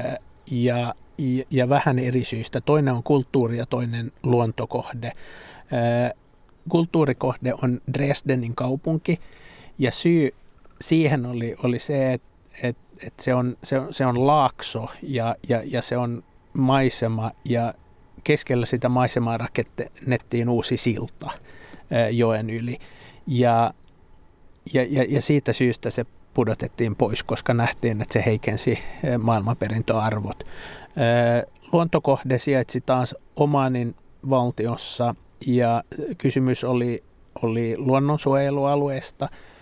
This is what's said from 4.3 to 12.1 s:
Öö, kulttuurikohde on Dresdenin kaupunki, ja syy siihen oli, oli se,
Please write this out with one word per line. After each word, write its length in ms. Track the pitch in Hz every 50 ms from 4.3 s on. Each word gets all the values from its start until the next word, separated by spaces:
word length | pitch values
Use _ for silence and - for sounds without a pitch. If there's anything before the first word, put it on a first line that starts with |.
| 123 120 117 113 110 - 113 - - 123 - - - 120 117 117 - - - - - - - - - - - - 131
Öö, 360 | 120 117 117 120 120 123 123 - - _ _ _ _ _ _ - - - 170
kulttuurikohde 840 | 165 170 165 170 - 170 156 135 123 - - 131 123 - - 127 120 -
on 200 | - 127 123 123 - - 127
Dresdenin 640 | 135 143 139 143 - - 135 135 127 120 117 120
kaupunki, 640 | - 127 123 131 147 - 170 160 160 - - 165 - - - - - - - - - - - - -
ja 140 | 131 120
syy 400 | - - - 170 170 165 151 127 - - - - - - - - - -
siihen 440 | - - 165 160 160 143 147 139 120
oli, 300 | 123 123 120 117 117 - - -
oli 160 | 123 120 120
se, 340 | - - 147 139 131 131